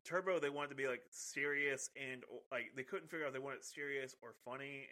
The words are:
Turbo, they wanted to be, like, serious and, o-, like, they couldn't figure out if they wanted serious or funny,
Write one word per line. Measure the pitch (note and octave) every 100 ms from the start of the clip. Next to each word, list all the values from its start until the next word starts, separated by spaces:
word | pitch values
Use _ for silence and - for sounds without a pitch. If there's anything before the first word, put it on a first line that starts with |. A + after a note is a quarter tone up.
| -
Turbo, | F3 F#3 F3
they | C#3+
wanted | C#3+ C#3+
to | C3+
be, | C3+
like, | B2 -
serious | - - C#3+ C#3+ C#3+ C#3+ C3+ - C#3
and, | C3 B2+ B2
o-, | A#2+ -
like, | B2+ A#2 C3
they |
couldn't | C3 F#3+ D#3+
figure | E3 D3
out |
if |
they | C3
wanted | C3+ D#3+ -
serious | - C#3+ C#3 C3 -
or | A#2+
funny, | - A#2+ C3 C#3 C#3 C3